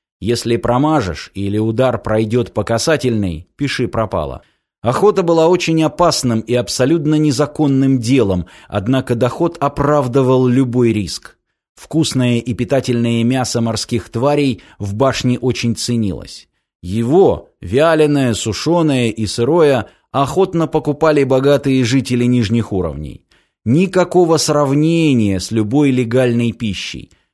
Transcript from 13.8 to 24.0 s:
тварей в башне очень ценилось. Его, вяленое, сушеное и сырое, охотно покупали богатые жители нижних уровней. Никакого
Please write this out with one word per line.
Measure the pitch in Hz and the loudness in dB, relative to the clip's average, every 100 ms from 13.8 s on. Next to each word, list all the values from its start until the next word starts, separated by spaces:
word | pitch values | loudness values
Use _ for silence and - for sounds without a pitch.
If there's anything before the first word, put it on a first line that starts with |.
| - 117 - | -4 -6 -4
тварей | 117 139 147 139 113 - - | -2 0 2 0 -2 -10 -12
в | 101 104 | -8 0
башне | 135 - 127 123 | 0 0 -2 -2
очень | 127 117 120 110 | -2 -2 -2 -4
ценилось. | - 120 104 64 - - - _ _ _ | -4 -2 -2 -6 -10 -20 -20 _ _ _
Его, | 90 107 117 180 160 76 - - | -6 -4 0 4 4 2 -6 -16
вяленое, | 85 120 165 156 151 143 127 | -4 0 2 4 2 2 0
сушеное | 101 110 98 151 175 156 131 117 | -2 -4 -4 -2 0 2 0 -2
и | 110 104 | -2 -6
сырое, | - 120 170 151 127 - _ _ | -2 0 2 4 2 -4 _ _
охотно | 135 135 160 185 170 156 | -4 -2 0 0 0 -2
покупали | 156 147 139 160 151 | -2 -2 0 2 2
богатые | 131 131 139 143 135 131 | 2 2 4 2 2 0
жители | 117 135 123 123 123 | 2 0 0 0 2
нижних | 123 101 117 104 | 2 2 0 -2
уровней. | 98 82 71 73 - _ _ _ _ 107 | -2 -4 -6 -12 -14 _ _ _ _ 0
Никакого | 143 190 185 | 2 2 2